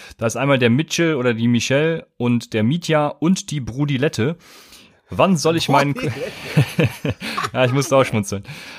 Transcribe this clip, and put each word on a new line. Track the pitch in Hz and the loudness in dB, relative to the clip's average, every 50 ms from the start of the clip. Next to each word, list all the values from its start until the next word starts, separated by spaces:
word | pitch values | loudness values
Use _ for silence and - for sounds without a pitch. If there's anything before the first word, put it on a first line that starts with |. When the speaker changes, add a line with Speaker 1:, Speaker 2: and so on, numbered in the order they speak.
| - - - - | -20 -20 -8 -4
Speaker 1:
da | 113 | -4
ist | 117 - | -2 -2
einmal | 113 131 143 139 127 | 0 0 2 2 4
der | 123 117 | 4 4
Mitchell | 117 135 156 - - - 170 165 156 | 4 4 2 0 0 0 0 0 0
oder | 127 123 123 117 | 0 0 0 0
die | 113 117 120 | 2 2 2
Michelle | 120 117 - - 131 143 156 165 165 - - _ _ | 2 2 2 2 0 2 2 0 -2 -4 -8 _ _
und | - 120 120 120 120 - - - | -4 0 0 0 0 -2 -2 -2
der | 110 107 | 0 0
Mitya | 117 151 175 - - 156 151 147 143 | 2 0 0 0 0 0 2 2 0
und | - - 143 170 190 - - - | -2 0 2 2 2 0 -2 -6
die | 147 147 | -8 -8
Brudilette. | 123 110 110 135 147 143 143 123 135 160 - - 110 139 170 - - - - - - - - - - - _ _ _ - - | -6 -6 -4 -2 -2 0 0 0 0 0 0 0 -2 -2 -2 -6 -10 -20 -20 -20 -20 -20 -20 -20 -20 -20 _ _ _ -8 -2
Wann | 90 151 185 190 | 2 2 2 2
soll | 147 139 156 165 | 2 2 2 0
ich | 160 - | 0 0
Speaker 2:
Boah, | - 139 | 2 2
Speaker 1:
meinen | 139 139 143 139 | 2 2 2 0
Speaker 2:
nee. | - - - | -2 -4 -6
Speaker 1:
Qu-, | 113 135 147 - - - - - - - 127 - - - - - - - - 147 - - - - - - - - - | -6 -6 -8 -10 -10 -12 -10 -2 0 2 2 2 2 0 0 0 0 -4 -6 -6 -6 -6 -8 -10 -6 -6 -6 -4 0
<laughs> | |
ja, | 120 131 | 0 2
ich | 123 127 | 2 2
musste | 139 131 - 139 | 0 0 2 4
auch | 135 127 | 2 2
schmunzeln. | - - 110 98 - 101 98 104 - 151 - - - - | 2 0 -2 -2 -2 -6 -10 -10 -12 -16 -16 -16 -18 -18